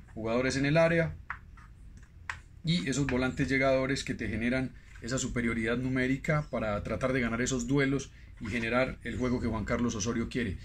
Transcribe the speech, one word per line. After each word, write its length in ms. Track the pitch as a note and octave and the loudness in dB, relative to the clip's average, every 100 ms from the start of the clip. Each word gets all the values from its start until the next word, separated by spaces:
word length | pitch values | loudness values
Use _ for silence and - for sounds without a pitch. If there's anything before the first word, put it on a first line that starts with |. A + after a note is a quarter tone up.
| - | -16
jugadores 440 | A2+ A2 A#2+ C3 C3+ | -8 0 2 2 2
en 80 | C#3+ | 4
el 120 | D#3+ | 6
área 380 | E3 E3 D#3 - - - - - - - - - - - - - - - D#3+ | 6 4 2 -2 -12 -14 -14 -20 -20 -20 -18 -18 -20 -16 -10 -10 -12 -8 0
y 220 | F3 C3+ | 0 2
esos 200 | C3 C3+ | 0 2
volantes 400 | B2 B2+ B2+ C3+ | 2 2 0 2
llegadores 560 | C3+ C3+ C3 C3 C3 | 4 4 4 2 -2
que 100 | - | -4
te 140 | - A2 | -4 -4
generan 460 | G#2+ A#2+ C3 B2+ - - - | -2 0 0 -2 -8 -18 -12
esa 160 | A#2 C3 | -4 -2
superioridad 600 | B2+ A#2+ A#2 A2+ A2 A#2+ | -2 0 0 0 0 0
numérica 680 | B2+ C3 B2+ C3+ - D3+ D3 | 0 2 2 0 2 0 0
para 320 | A#2+ A2 G#2 | -2 0 -2
tratar 300 | - A#2 B2+ | -2 -2 0
de 80 | C3 | 2
ganar 200 | A#2 A2+ | 2 0
esos 240 | B2 C3 A#2+ | 0 0 2
duelos 460 | C#3+ C3+ C3+ - - - - | 2 4 2 -4 -14 -18 -12
y 60 | A2+ | -4
generar 520 | A#2 A2+ B2 C3 - | -2 0 2 2 -2
el 140 | A#2+ G#2+ | -6 -2
juego 220 | B2 A#2+ | 0 0
que 80 | A#2+ | 0
Juan 160 | A2 | -2
Carlos 320 | G2 A#2 A#2+ A2+ | 0 0 0 0
Osorio 320 | A2+ A2 A2+ | -2 -2 -2
quiere. 280 | C3 G#2+ E2+ | -2 -2 -4